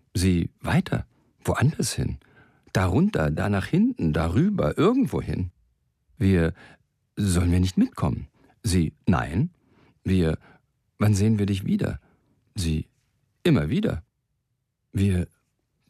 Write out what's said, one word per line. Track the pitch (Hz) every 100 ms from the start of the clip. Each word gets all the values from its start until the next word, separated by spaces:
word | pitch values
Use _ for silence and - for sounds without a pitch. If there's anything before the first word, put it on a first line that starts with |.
| _
Sie: | 101 90 87 - -
„Weiter, | - 143 - 117 - _ _ _
woanders | - - 139 - 151
hin. | - - - - _ _ _ _
Da | -
runter, | 92 104 202 - 76
da | 80 98
nach | 101
hinten, | - 165 240 - 78
da | 78 80
rüber, | 92 185 202 76 -
irgendwo | 175 254 196 73
hin.“ | - 82 92 - _ _ _ _ _ -
Wir: | 95 92 82 - - - _ _ _ -
„Sollen | 104 87 87
wir | 90
nicht | 92 -
mitkommen?“ | 247 - 78 - - _ _ _
Sie: | - 90 76 - -
„Nein.“ | 78 60 85 175 - _ _ _ _
Wir: | - 95 80 80 - _ _ _ _ -
„Wann | 107
sehen | 101 107 107
wir | 101
dich | 98
wieder?“ | 101 208 - - - _ _ _ _
Sie: | - 82 78 - _ _ _ _ _
„Immer | 180 127 76
wieder.“ | 151 214 - - _ _ _ _ _ _ _ _
Wir: | - 98 90 85 _ _ _ _ _ _